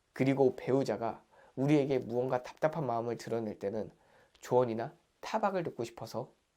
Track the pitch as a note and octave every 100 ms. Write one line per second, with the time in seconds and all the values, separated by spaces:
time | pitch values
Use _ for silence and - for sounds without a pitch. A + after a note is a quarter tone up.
0 | _ - C3 C3+ C3 - - C3+ C3 G#2
1 | A2+ - _ _ - - C#3 D3+ C3+ B2+
2 | - A#2+ C3 B2+ - - D#3 E3 C3 A#2
3 | A#2 A#2 - A#2 G#2+ - G2+ G#2+ F2+ -
4 | _ _ _ _ - B2+ B2 A2 A#2 -
5 | _ _ - A3 G#3 F#3+ D#3 - A#2 -
6 | A2+ G#2+ C3+ _ _